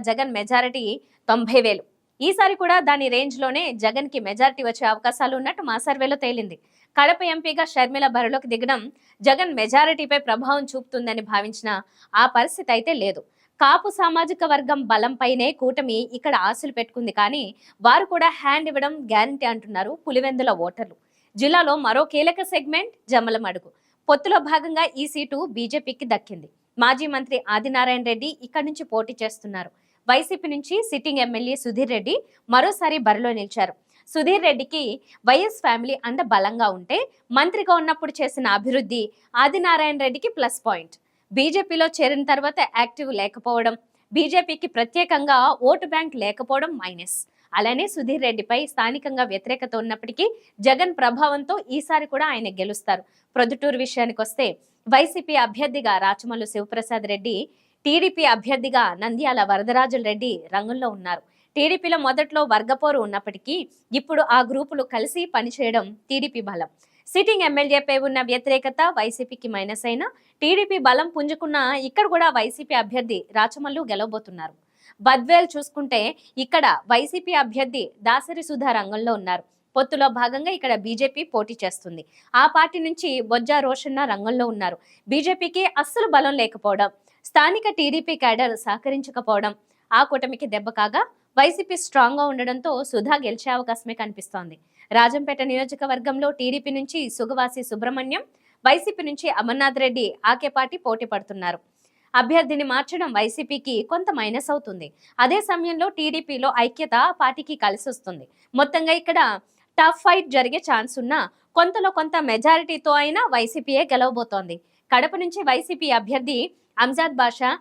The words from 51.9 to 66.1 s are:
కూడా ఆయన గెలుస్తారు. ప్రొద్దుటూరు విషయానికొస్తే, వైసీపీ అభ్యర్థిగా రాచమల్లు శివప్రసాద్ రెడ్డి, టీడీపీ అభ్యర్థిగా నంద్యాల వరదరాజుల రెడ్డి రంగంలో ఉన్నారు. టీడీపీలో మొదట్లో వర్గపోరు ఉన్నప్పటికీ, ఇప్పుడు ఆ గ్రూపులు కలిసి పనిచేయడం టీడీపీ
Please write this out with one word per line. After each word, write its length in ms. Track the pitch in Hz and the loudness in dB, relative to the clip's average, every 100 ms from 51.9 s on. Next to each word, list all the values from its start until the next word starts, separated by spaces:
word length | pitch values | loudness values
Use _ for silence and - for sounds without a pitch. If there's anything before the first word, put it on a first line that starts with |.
| 320 294 | -2 -2
కూడా 140 | 285 302 | -2 -2
ఆయన 160 | 247 220 190 | -2 -6 -6
గెలుస్తారు. 420 | 196 208 - 185 - _ _ 254 | -8 -6 -2 -2 -4 _ _ 0
ప్రొద్దుటూరు 420 | 240 262 285 269 | 0 0 -2 -2
విషయానికొస్తే, 640 | 262 - 233 233 220 - 247 175 _ _ - | -4 -2 -2 -2 -6 -2 -4 -4 _ _ 4
వైసీపీ 480 | 262 330 359 - 294 233 | 4 4 0 -2 0 0
అభ్యర్థిగా 480 | 214 294 269 226 190 196 | 0 -4 -2 0 2 0
రాచమల్లు 400 | 202 233 233 214 | -2 -6 -8 -6
శివప్రసాద్ 560 | 214 208 220 220 226 202 | -6 -6 -8 -6 -6 -4
రెడ్డి, 220 | 202 208 202 294 _ _ _ 285 | -6 -4 -6 -8 _ _ _ 0
టీడీపీ 380 | 285 370 370 294 | 2 2 2 4
అభ్యర్థిగా 500 | 226 220 269 262 254 220 175 | 4 2 -4 0 2 2 0
నంద్యాల 380 | 220 233 285 254 196 | -6 -2 -2 0 2
వరదరాజుల 520 | 196 214 254 262 247 214 | 0 2 2 2 0 -2
రెడ్డి 220 | 208 247 185 165 | -4 -4 -6 -4
రంగంలో 340 | 190 214 254 247 196 | -4 -4 -6 -6 -6
ఉన్నారు. 260 | 180 175 - _ _ - | -8 -8 -10 _ _ -2
టీడీపీలో 420 | 302 359 349 330 277 | 0 0 -2 0 0
మొదట్లో 340 | 262 302 302 294 | 0 -2 -2 2
వర్గపోరు 460 | 220 220 262 302 285 214 | 2 2 0 0 0 -2
ఉన్నప్పటికీ, 500 | 196 208 196 - 349 - _ _ 247 | -6 -8 -12 -8 -6 -8 _ _ -6
ఇప్పుడు 240 | 277 320 302 240 | 0 0 4 4
ఆ 20 | 240 | 4
గ్రూపులు 320 | 269 285 294 262 | -2 -4 -6 -6
కలిసి 280 | 233 254 349 339 | -4 -4 -6 -4
పనిచేయడం 500 | 247 233 240 240 226 196 214 | -2 -2 -2 0 0 -2 -8
టీడీపీ 340 | - | -6